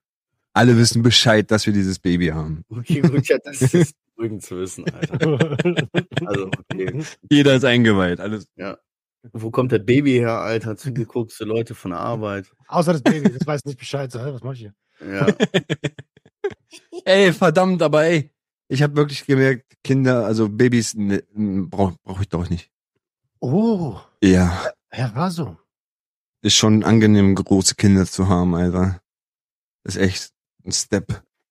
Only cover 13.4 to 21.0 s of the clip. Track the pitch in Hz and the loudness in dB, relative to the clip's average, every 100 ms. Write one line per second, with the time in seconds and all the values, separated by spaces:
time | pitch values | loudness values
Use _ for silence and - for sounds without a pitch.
13.4 | 143 147 143 135 - 139 135 120 139 127 | -4 -6 -8 -14 -10 -8 -8 -10 -10 -10
14.4 | 131 127 107 - _ _ 85 98 196 - | -12 -14 -16 -20 _ _ -10 -2 0 0
15.4 | 220 185 - 151 147 - - _ _ _ | -2 -2 -4 -6 -8 -10 -18 _ _ _
16.4 | 392 - _ - _ 349 - 190 190 - | -12 -12 _ -20 _ -6 2 4 4 4
17.4 | 180 160 185 180 156 151 160 170 - _ | 2 2 2 2 2 2 2 0 -2 _
18.4 | _ _ - 135 147 147 147 135 - 135 | _ _ -6 0 0 2 -2 -4 0 2
19.4 | 135 123 - _ - 135 127 123 107 110 | 2 0 -6 _ -2 2 2 2 0 0
20.4 | 107 107 127 120 107 110 | 0 2 2 2 0 -4